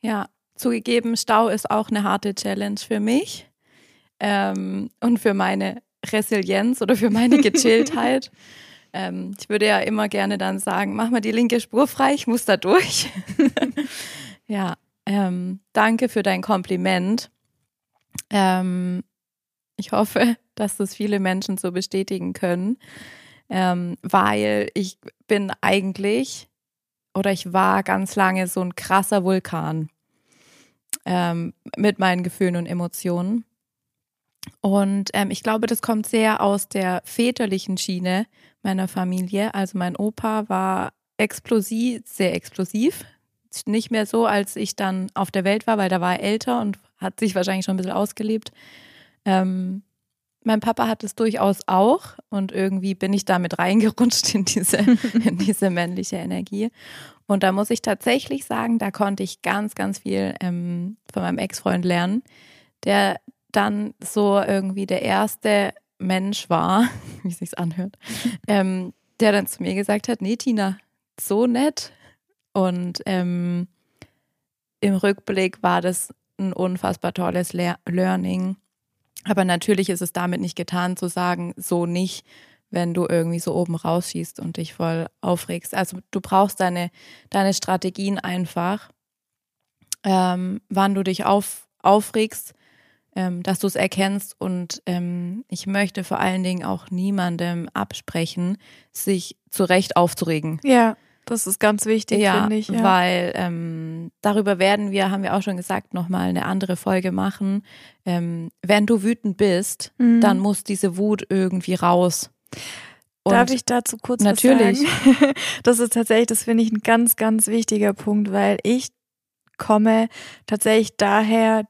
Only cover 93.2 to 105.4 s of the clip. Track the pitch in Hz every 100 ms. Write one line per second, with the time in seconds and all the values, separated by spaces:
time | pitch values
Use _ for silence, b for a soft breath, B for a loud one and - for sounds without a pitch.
93.2 | 185 175 175 185 196 175 190 - 196 196
94.2 | - - 185 180 175 - - 180 175 175
95.2 | 175 196 - 180 - 196 202 190 180 -
96.2 | 190 185 185 180 - 180 - 180 190 202
97.2 | 180 170 175 175 165 - 202 - - 165
98.2 | 165 - 180 202 b b b - - 190
99.2 | - - _ - 185 185 190 - 175 -
100.2 | 165 160 156 156 285 254 226 214 _ _
101.2 | - 233 - 185 214 208 220 220 214 208
102.2 | 208 185 208 214 214 185 208 185 180 180
103.2 | 175 - 180 170 170 160 160 165 165 _
104.2 | 208 208 202 190 190 208 202 196 196 196
105.2 | 190 196